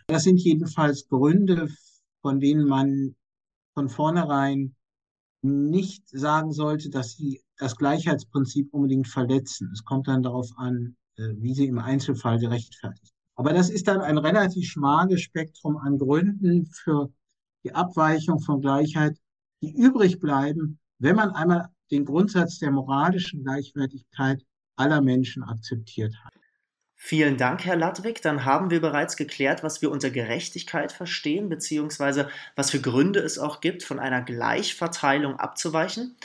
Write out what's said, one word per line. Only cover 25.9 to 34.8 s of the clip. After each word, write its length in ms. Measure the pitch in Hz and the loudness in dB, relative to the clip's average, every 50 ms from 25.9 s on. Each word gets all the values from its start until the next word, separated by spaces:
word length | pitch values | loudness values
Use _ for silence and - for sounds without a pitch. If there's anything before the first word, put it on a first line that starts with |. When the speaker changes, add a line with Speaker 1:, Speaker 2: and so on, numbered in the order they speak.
| - - 110 107 110 - - | -6 -6 -4 -4 -6 -8 -14
Speaker 1:
hat. 120 | - - _ _ _ _ _ _ _ _ _ _ _ _ - - | -20 -20 _ _ _ _ _ _ _ _ _ _ _ _ -18 -8
Speaker 2:
Vielen 360 | - 160 156 151 147 135 123 | -2 2 4 4 4 4 2
Dank, 260 | 131 123 143 - - | 2 0 0 -2 -2
Herr 120 | 180 180 | -2 0
Ludwig. 440 | 165 165 175 180 180 185 226 226 - | 0 0 0 -2 -4 -6 -8 -6 -4
Dann 240 | - 160 147 139 123 | -2 -2 -2 0 2
haben 240 | 135 135 160 185 180 | 2 2 2 2 2
wir 140 | 170 165 156 | 0 2 2
bereits 340 | 156 143 147 160 175 - | 0 0 0 -2 -2 -4
geklärt, 460 | - 151 143 - - 139 135 156 - - | -6 -8 -8 -4 -2 0 0 0 0 -4
was 180 | 156 - - | -6 -4 -2
wir 100 | - 147 | -2 -2
unter 200 | 147 139 135 131 | -2 -2 -2 -4
Gerechtigkeit 800 | 123 127 117 110 117 165 175 - - 180 - - - 160 151 - - | -2 -4 -4 -4 -4 -4 -6 -8 -10 -12 -10 -6 -4 -4 -4 -4 -6
verstehen, 560 | - 180 170 - - - 151 151 190 214 190 | -10 -10 -8 -8 -6 -4 -2 -2 -2 -2 -4
beziehungsweise 800 | 160 156 - - 160 151 151 156 - - 143 139 135 147 139 143 - - - - - | -6 -6 -6 -4 -4 -4 -4 -4 -4 -2 -2 0 0 0 -2 -4 -6 -14 -16 -10 -6
was 140 | - 135 - | -4 -2 0
für 100 | - 139 123 | -2 -2 -2
Gründe 380 | 143 117 127 147 190 196 202 | 0 2 2 2 4 2 0
es 180 | - 156 - - | 0 -2 -4 -4
auch 240 | 143 151 - - - | -6 -6 -6 -4 -4
gibt, 200 | 165 180 175 - | -4 -4 -4 -8
von 160 | - 139 135 | -10 -8 -6
einer 220 | 127 131 127 127 | -4 -2 -2 -2
Gleichverteilung 1200 | 123 127 123 120 113 113 117 - 214 - - - | -4 -4 -6 -2 0 0 0 0 -2 -4 -4 -4